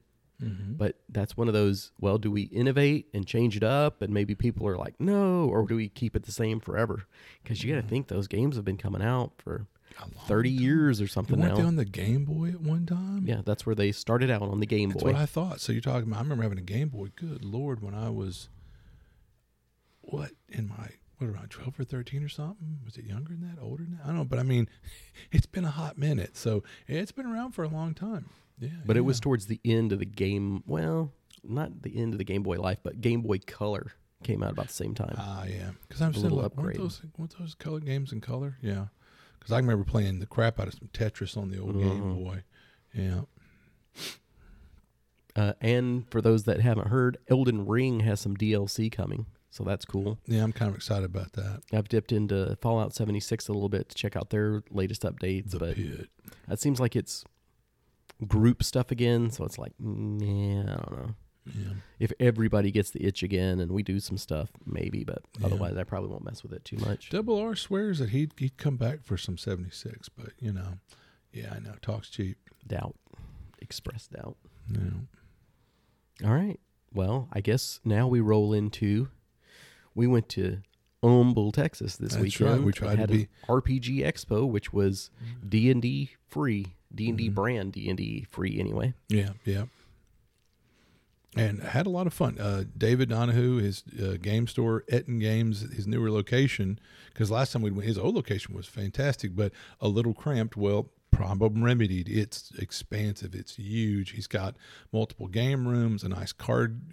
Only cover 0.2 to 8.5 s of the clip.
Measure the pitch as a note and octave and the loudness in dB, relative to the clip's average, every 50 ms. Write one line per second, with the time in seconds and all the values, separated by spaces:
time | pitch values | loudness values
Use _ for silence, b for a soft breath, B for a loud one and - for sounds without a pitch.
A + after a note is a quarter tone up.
0.2 | _ _ _ - B2 A2+ G2 F#2+ G2 G2+ B2 D#3+ G#2 F#2+ - - _ - - G#2+ | _ _ _ -10 -8 -8 -6 -6 -6 -8 -2 0 -2 -2 -2 -4 _ -6 -2 -2
1.2 | G2+ - - - A#2 A#2 G#2 G#2 G#2 G2+ G2 G2 - - _ - G2+ G2 G2+ A2 | -2 -2 -2 0 2 2 4 4 4 4 2 0 -4 -12 _ -2 0 2 2 2
2.2 | G#2 G#2+ G2+ G#2 G2 - - A2 B2 C3+ B2+ C#3+ C#3+ C#3+ D3+ D3 - - - G2+ | 2 0 0 0 -2 -2 0 2 2 4 4 4 4 4 4 2 -2 -4 -6 -6
3.2 | F#2+ - - A2+ A#2+ A#2 G2 G#2 A2 A2 C3+ C#3+ D3 D3 - - G2+ G2+ G#2 G#2 | -4 0 2 4 4 4 4 2 2 4 4 4 4 2 2 -2 -2 0 2 2
4.2 | G2+ G#2 G#2 - A2+ A#2+ A2 - A2 G2+ F2+ F2+ - - - - D#3 F#3+ G3+ G2+ | 2 0 0 0 0 0 0 0 -2 -2 -2 -2 -4 -8 -4 -2 0 2 4 4
5.2 | - F#3+ F#3 F3 D#3+ B2+ F2+ A2 G#2+ G2 A2+ A2+ A2 G2+ - - B2 A2 - G2+ | 4 4 4 4 2 4 4 2 2 2 0 0 0 -4 -4 -4 -4 -2 -2 -4
6.2 | G#2+ - - - A2+ A2 A2 A2 - - F#2+ G#2+ A#2 G#2 - G#2 - B B B | -4 -4 -4 -2 0 0 0 -2 -4 -2 0 0 0 0 -2 -6 -8 B B B
7.2 | B B B B B - A2+ - - A#2+ D#3 C3+ A2+ G#2 A2 C3+ C3+ - F#2+ G2 | B B B B B -6 -6 -4 -2 -2 -2 -2 -2 0 -2 -2 -2 -2 -4 -4
8.2 | G2 - - G2+ B2 D3 | -2 -2 0 0 0 2